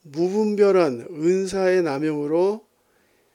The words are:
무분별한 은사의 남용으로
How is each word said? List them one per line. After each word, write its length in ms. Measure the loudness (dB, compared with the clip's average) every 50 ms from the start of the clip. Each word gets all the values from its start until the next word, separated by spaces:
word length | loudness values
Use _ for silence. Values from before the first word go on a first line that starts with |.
무분별한 1040 | _ -12 -4 -2 -2 0 0 0 0 0 2 2 2 4 4 4 2 2 0 -6 -10 -12
은사의 720 | -10 -2 0 0 0 0 -2 -4 -4 0 0 2 2 2 0
남용으로 800 | 0 -2 -2 -4 -4 -4 -4 -4 -2 0 0 0 0 -2 -4 _ _ _ _ _ _ _ _ _ _ _ _ _ _